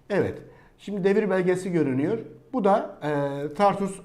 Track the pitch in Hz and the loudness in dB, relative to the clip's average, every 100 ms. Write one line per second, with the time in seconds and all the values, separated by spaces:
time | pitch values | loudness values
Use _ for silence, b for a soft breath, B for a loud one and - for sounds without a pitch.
0 | - 190 104 - - b b b - 202 | -4 0 0 -4 -14 b b b -8 0
1 | 190 208 208 190 180 180 185 170 139 127 | 2 2 2 2 2 0 0 0 0 0
2 | 160 226 - - - 254 196 208 - - | 0 -2 -6 -18 -6 0 2 2 0 -6
3 | 147 147 143 143 151 151 202 190 196 - | -4 -2 -2 -4 -6 2 2 2 -4 -6